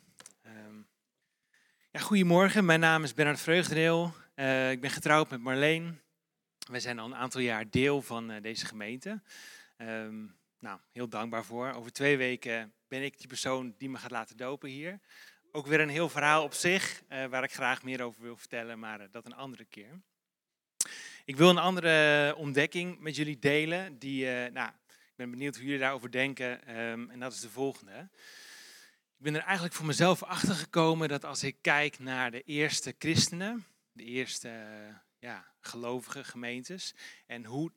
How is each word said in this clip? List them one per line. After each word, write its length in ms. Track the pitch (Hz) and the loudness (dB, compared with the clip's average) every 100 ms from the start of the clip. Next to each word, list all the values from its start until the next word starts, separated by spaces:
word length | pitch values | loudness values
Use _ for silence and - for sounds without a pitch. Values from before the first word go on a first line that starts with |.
| _ - - _ | _ -20 -20 _
Ehm, 340 | 110 110 107 107 104 _ _ _ _ _ _ _ _ _ _ | -20 -20 -18 -20 -20 _ _ _ _ _ _ _ _ _ _
ja, 80 | 151 | -8
goedemorgen, 680 | - 208 175 170 190 208 180 | 2 6 8 8 8 6 6
mijn 140 | 160 | 6
naam 240 | 165 160 | 6 4
is 100 | 147 | 2
Bernard 260 | - 147 143 | 2 2 2
Vreugdeneel. 760 | - 175 165 156 165 165 170 - - | 2 2 4 2 4 4 0 -6 -16
Eh, 380 | - 135 131 131 | -4 0 2 2
ik 100 | 131 | 0
ben 80 | 135 | -4
getrouwd 400 | - 156 151 143 | -2 4 6 4
met 120 | 131 | -2
Marleen. 600 | 123 131 147 160 170 160 _ _ _ _ _ _ - | -2 2 4 2 -2 -10 _ _ _ _ _ _ -10
Wij 80 | 120 | -8
zijn 200 | 120 117 | -6 -6
al 60 | 113 | -8
een 100 | 127 | -6
aantal 260 | 127 131 | -4 -2
jaar 280 | 123 110 110 | 0 -2 0
deel 320 | 123 139 143 | 2 4 2
van, 300 | - 117 113 | -2 -6 -8
eh, 100 | 107 | -8
deze 240 | 110 110 - | -8 -8 -8
gemeente. 560 | 110 104 127 185 214 - - - - - - | -8 -10 -8 -10 -10 -12 -20 -20 -20 -20 -14
Ehm, 480 | 113 110 110 110 107 90 _ _ | -8 -8 -8 -12 -14 _ _ _
nou, 200 | 117 95 _ | -14 -14 _
heel 160 | 120 123 | -10 -6
dankbaar 380 | 107 113 113 110 | -4 -4 -6 -6
voor. 260 | 117 127 | -6 -6
Over 200 | 120 117 | -8 -10
twee 260 | - 139 139 | 0 4 4
weken 560 | 127 123 123 113 107 _ _ | 2 -2 -4 -6 -6 _ _
ben 160 | 131 | -6
ik 140 | 139 - | -6 -8
die 100 | 131 | -12
persoon 480 | 131 135 131 127 104 | -4 -2 -2 -4 -8
die 120 | 135 | -8
me 80 | 120 | -8
gaat 140 | 120 | -6
laten 260 | 120 113 113 | -6 -8 -8
dopen 320 | 127 143 143 | -8 -8 -10
hier. 300 | 135 160 202 _ - - _ _ | -10 -10 -12 _ -20 -20 _ _
Ook 160 | 151 139 | -8 4
weer 120 | 156 | 4
een 100 | 151 | 6
heel 200 | 147 165 | 2 0
verhaal 340 | 147 147 156 | 4 6 6
op 100 | 147 | 4
zich, 500 | - 180 190 - - - | 0 2 2 0 -6 -10
eh, 180 | 135 131 | -8 -4
waar 180 | 131 | -2
ik 100 | 131 | -2
graag 300 | - 127 127 | 0 0 0
meer 180 | 127 131 | -2 -6
over 200 | 120 110 | -6 -10
wil 160 | 117 113 | -14 -16
vertellen, 420 | - 120 117 113 | -10 -10 -8 -10
maar, 200 | 110 107 | -12 -12
eh, 80 | 98 | -14
dat 140 | 113 113 | -16 -16
een 100 | 120 | -12
andere 300 | 135 120 117 | -12 -14 -18
keer. 360 | 107 101 175 - _ _ _ _ _ _ - - - - - - | -20 -20 -20 -20 _ _ _ _ _ _ -8 -6 -8 -16 -14 -6
Ik 80 | 135 | 6
wil 140 | 175 | 8
een 80 | 175 | 8
andere 760 | 175 180 165 156 151 147 147 151 | 4 2 4 6 6 6 4 0
ontdekking 600 | 143 135 156 175 180 175 | 0 0 0 -2 -6 -8
met 160 | 156 139 | -8 -4
jullie 240 | 151 135 | -4 0
delen. 600 | 139 151 156 175 190 127 | 2 2 2 -2 -6 -10
Die, 300 | 135 135 131 | -6 -4 -2
eh, 200 | 123 123 | -4 -4
nou, 180 | 127 113 - _ | -6 -8 -8 _
ik 280 | _ _ - | _ _ -12
ben 160 | 123 | -10
benieuwd 240 | 120 143 135 | -6 -6 -6
hoe 80 | |
jullie 160 | 135 143 | -4 0
daarover 320 | 131 135 120 | 0 -2 -2
denken, 560 | 127 135 131 127 123 - | 0 0 0 -4 -6 -8
ehm, 420 | 113 117 113 120 | -6 -6 -6 -10
en 100 | 123 | -10
dat 140 | 127 | -10
is 60 | 113 | -10
de 100 | 117 | -10
volgende. 600 | 117 135 127 101 107 190 _ - - - - - - - _ _ _ | -4 -4 -4 -12 -18 -18 _ -20 -20 -20 -20 -20 -20 -20 _ _ _
Ik 60 | |
ben 120 | 143 151 | -4 -2
er 60 | |
eigenlijk 320 | 170 190 170 | 0 -2 -2
voor 120 | - 156 | -2 -2
mezelf 380 | 131 170 165 | 6 6 6
achter 320 | - 180 - 175 | 0 -2 0 -2
gekomen 540 | 160 170 160 160 156 | 0 4 4 4 0
dat 140 | 143 | -2
als 200 | 151 139 | -4 -6
ik 140 | 139 - | -6 -2
kijk 380 | 170 147 147 - | 2 2 2 -4
naar 320 | 131 131 123 | -6 -2 -2
de 100 | 120 | -4
eerste 540 | - 147 151 - 131 - | -4 0 2 0 -4 -4
christenen, 640 | 151 160 - 170 196 233 180 _ _ | 0 2 2 0 -6 -8 -10 _ _
de 120 | - | -18
eerste, 460 | 113 123 123 - 120 | -8 -6 -4 -8 -10
eh, 460 | 113 107 107 104 110 _ _ | -12 -14 -16 -18 -20 _ _
ja, 260 | 120 104 - _ | -14 -14 -16 _
gelovige 640 | - 117 120 127 - 139 | -14 -8 -6 -6 -6 -12
gemeentes, 720 | 127 123 120 123 127 185 - - - - - | -12 -10 -8 -8 -10 -10 -12 -12 -18 -20 -14
en 200 | 120 110 | -14 -8
hoe 260 | 131 165 | -6 -6